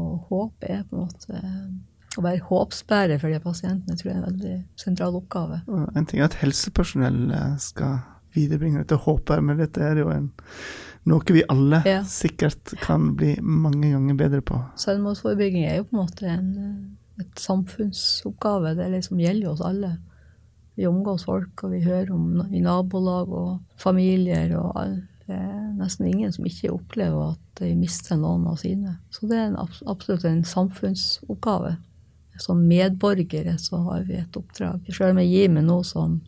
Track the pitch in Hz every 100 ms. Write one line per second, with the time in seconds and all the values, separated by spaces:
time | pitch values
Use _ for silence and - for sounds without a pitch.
0 | 165 170 - 190 220 - - 190 190 -
1 | 175 - - - 190 190 190 185 - _
2 | - - 175 180 - 180 208 - - 208
3 | 185 147 156 156 170 170 185 185 185 170
4 | 185 185 180 185 196 185 185 - - 180
5 | 180 180 185 185 165 165 175 190 151 -
6 | 156 - 147 - 143 - - - 175 139
7 | 127 127 135 - 135 143 - - 135 131
8 | - - - 160 143 151 156 143 - 151
9 | - 147 - 151 147 147 156 175 151 151
10 | 160 151 143 - - - - - - -
11 | - - - 165 - 135 139 160 196 190
12 | 196 - 165 - 147 - - - - 160
13 | 156 143 151 147 - 156 156 143 147 139
14 | 135 139 147 139 - 127 127 - - 196
15 | 202 202 214 208 202 180 156 160 208 220
16 | 175 - 185 170 185 196 202 202 196 -
17 | _ - 175 - - 190 185 - 208 -
18 | - - 202 - 214 202 160 160 180 185
19 | 180 180 170 214 185 151 175 196 196 170
20 | - - - _ _ _ - - 185 180
21 | 202 180 180 190 180 - 190 180 170 180
22 | 190 175 165 175 196 185 175 180 185 190
23 | 185 180 180 175 175 185 - - 190 185
24 | 185 185 180 165 165 165 175 - 190 190
25 | - - - 185 185 202 214 202 185 -
26 | 180 190 214 - - - - - - 226
27 | - 151 151 160 - - 180 170 170 -
28 | - 160 160 175 170 165 175 196 196 170
29 | - - 214 226 220 196 170 - - 196
30 | - 180 175 165 170 190 190 - 196 190
31 | - - - 202 226 185 170 170 - -
32 | - _ _ - - 175 170 175 190 185
33 | 202 190 170 151 170 165 - 175 175 175
34 | 185 180 170 - - - 180 175 - 175
35 | 190 185 175 185 196 156 160 175 180 165
36 | 160 165